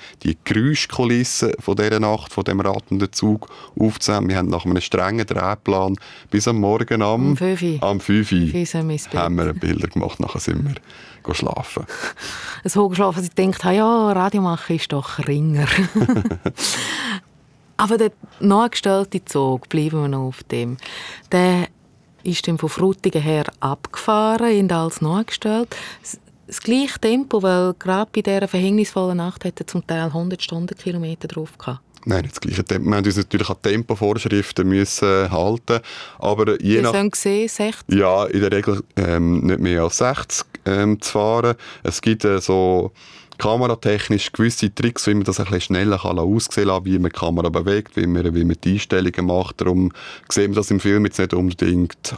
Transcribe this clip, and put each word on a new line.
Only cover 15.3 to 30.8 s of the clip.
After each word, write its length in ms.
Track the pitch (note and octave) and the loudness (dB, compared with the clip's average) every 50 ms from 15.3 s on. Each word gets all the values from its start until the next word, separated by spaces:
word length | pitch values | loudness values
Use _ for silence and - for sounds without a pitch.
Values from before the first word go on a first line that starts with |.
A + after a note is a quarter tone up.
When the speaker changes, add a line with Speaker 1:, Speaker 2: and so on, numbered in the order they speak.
| C#3+ D3 D#3 D#3+ D3+ D3 D3 - - F#3+ F#3 - - A3 - B3 A#3+ G#2+ - - F2 - - - - - - - - | 0 0 2 2 2 2 2 2 2 0 0 0 0 2 2 2 2 0 0 -2 -4 -4 -4 -6 -4 -4 -4 -4 -4
Speaker 2:
<laughs> 1040 | - - - - - C4 A#3 G3+ F#3 - _ _ _ _ _ _ _ _ _ _ | -4 -6 -6 -6 -6 -6 -6 -6 -8 -10 _ _ _ _ _ _ _ _ _ _
Aber 220 | - G#3+ G3+ A3+ G#3 | -2 0 2 2 2
der 120 | A3 G#3 - _ - - - - | 2 2 0 _ -16 -20 -4 2
nachgestellte 840 | F#3+ G3+ G3 G#3+ A#3+ A#3 - - - G3 G3 G3 G3 - - F3+ - | 4 4 6 6 4 2 0 -2 0 2 2 2 2 0 -4 -6 -4
Zug, 460 | - - C#3+ C3+ C3 C3 B2+ - - | -2 0 0 2 2 0 -2 -4 -2
bleiben 320 | - D#3 D3+ D#3 D#3 D3+ | -2 -2 0 0 0 -2
wir 60 | D3 | -2
noch 220 | C#3 C#3 C3+ C3 C3 | -2 -2 -2 -4 -6
auf 120 | C3 - - | -8 -10 -8
dem, 320 | - B2 A#2+ A#2+ A#2+ B2+ - - - - - - - - - - - | -6 -4 -4 -4 -4 -6 -8 -12 -14 -14 -14 -14 -16 -16 -18 -4 0
der 360 | F#3 F3+ F3+ F#3 F3+ F3+ F3 - - _ _ _ _ _ _ _ _ _ - | 2 4 4 4 4 2 0 -2 -6 _ _ _ _ _ _ _ _ _ -6
ist 240 | F3+ E3+ - - | -4 -4 -2 -2
dann 100 | F3 E3 | -2 -2
von 120 | - D#3+ D3+ | -2 -2 -4
Frutigen 520 | - - F#3+ G3 F#3+ - - F#3+ - D#3 | -2 0 0 0 0 0 0 0 0 0
her 240 | D3 D#3 D#3 D3+ C#3+ - - - | 0 0 0 0 -2 -4 -6 -4
abgefahren, 880 | C#3 C3+ C#3 - - - - - - A3+ G#3+ G#3+ G#3+ A3 A3 A3 A#3 A#3 | -4 -4 -4 -6 -8 -12 -12 -4 -2 0 2 2 2 2 2 2 2 2
in 220 | G#3+ G3+ G3 F3+ | 2 4 2 2
alles 280 | F3 E3 D#3+ E3 - - | 2 0 -2 -2 -2 -2
nachgestellt. 760 | D#3 D3+ F3 G#3+ A3+ - - - - G#3+ G#3+ A3+ A#3+ - - - - - - - | -2 0 0 0 -2 -4 -6 -6 -2 -2 -2 -2 -2 -4 -8 -12 -14 -14 -16 -16
Das, 180 | - - - - _ _ _ _ _ | -16 -16 -16 -16 _ _ _ _ _
das 120 | - - - | -14 -14 -6
gleiche 400 | - A3 B3 C4 C#4 C4 - - | -2 0 2 2 2 0 -2 -2
Tempo, 440 | - A3 A#3+ C4 C4+ - A#3 G3+ F#3+ | 0 2 2 2 0 0 0 2 2
weil 320 | F#3 F3+ F3+ F3+ F3+ F3+ | 4 4 4 2 0 0
gerade 320 | - - F#3 F#3 G3 G#3+ - | -2 -2 0 0 0 0 -2
bei 100 | - G#3+ | -2 -2
dieser 260 | G3+ G3 G3 G3 G3 | 0 2 0 0 0
verhängnisvollen 720 | - - F3+ F#3+ G3 G#3 G#3+ G3+ - - G3 F#3 F#3 F3+ | 0 0 0 2 2 4 2 2 2 0 0 0 0 0
Nacht 280 | F3 E3+ F3+ - - - | -2 -2 -4 -6 -6 -8
hat 140 | F3 - - | -8 -6 -8
er 80 | - | -8
zum 180 | - - F3 - | -6 -6 -6 -4
Teil 260 | - E3 D#3+ E3 D#3+ | -4 -4 -2 -2 -2
hundert 300 | D3 E3 F3 F#3 F3+ - | -2 -4 -4 -4 -4 -6
Stundenkilometer 840 | - - E3 E3 F3 F3 - - | -6 -6 -6 -6 -6 -6 -8 -8